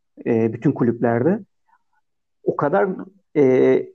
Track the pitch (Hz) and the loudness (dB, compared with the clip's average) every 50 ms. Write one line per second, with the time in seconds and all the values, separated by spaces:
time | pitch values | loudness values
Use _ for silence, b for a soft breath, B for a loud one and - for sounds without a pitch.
0 | _ _ _ - - - 120 113 113 113 117 113 - 151 127 - 135 120 120 123 | _ _ _ -12 -4 -2 0 0 0 -2 -2 -2 -4 -4 -2 0 -2 -2 0 0
1 | 123 120 117 117 123 160 196 233 196 _ _ _ _ _ _ _ _ _ _ _ | -2 -2 0 0 0 0 -2 -2 -6 _ _ _ _ _ _ _ _ _ _ _
2 | _ _ _ _ _ _ _ _ _ - - - 151 143 151 196 202 190 185 - | _ _ _ _ _ _ _ _ _ -6 -4 -2 -2 0 0 0 0 -2 -4 -8
3 | - - _ _ _ _ _ 156 143 131 131 131 135 131 131 - - - | -12 -16 _ _ _ _ _ 2 2 4 4 4 4 4 2 2 0 -4